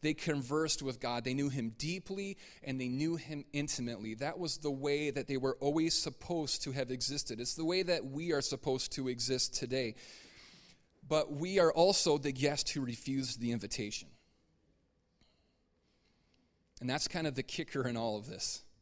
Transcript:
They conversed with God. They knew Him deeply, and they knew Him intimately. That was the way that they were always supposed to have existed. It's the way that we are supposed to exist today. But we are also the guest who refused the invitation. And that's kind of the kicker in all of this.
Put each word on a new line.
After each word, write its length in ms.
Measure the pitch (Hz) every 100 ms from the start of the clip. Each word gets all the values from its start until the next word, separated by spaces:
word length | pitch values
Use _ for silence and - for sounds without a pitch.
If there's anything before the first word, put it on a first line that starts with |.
They 120 | 151
conversed 680 | 147 - 147 123 151 156 -
with 160 | 135 120
God. 240 | 123 120
They 100 | 117
knew 160 | 131 143
Him 240 | 135 113 110
deeply, 580 | 151 180 - 196 196 196 - -
and 160 | - 131
they 80 | 127
knew 280 | 127 156 165
Him 300 | 127 151 -
intimately. 640 | 143 147 - 120 113 110
That 240 | 110 139 165
was 200 | 170 -
the 120 | 151
way 400 | 135 143 143 147
that 180 | 139 127
they 100 | 135
were 200 | 131 131
always 360 | 143 151 165 -
supposed 680 | - 131 - 170 147 - -
to 60 |
have 180 | 131 127
existed. 480 | 127 110 143 - 113
It's 160 | 123 -
the 100 | 160
way 160 | 185
that 240 | 180 170 135
we 260 | 139 170
are 100 | 147
supposed 500 | 135 135 - 131 -
to 160 | - 131
exist 480 | 120 117 127 - -
today. 400 | 131 131 120 110 - - - - - - - - _ _ 139
But 260 | 156 151
we 240 | 143 180 196
are 140 | 170
also 480 | - 180 196 180 147
the 140 | 139
guest 360 | 131 143 143 -
who 120 | 151
refused 600 | 127 117 - 135 127 -
the 100 | 117
invitation. 580 | 117 101 - 104 - - - _ _ _ _ _ _ _ _ _ _ _ _ _ _ _ _ _ _ _ _ _ _ _ _ _ -
And 80 | 123
that's 200 | 139 -
kind 180 | 180 160
of 80 |
the 80 | 127
kicker 460 | 131 - 156 143 123
in 100 | 117
all 200 | 113 107
of 100 | 117
this. 340 | 95 - - - -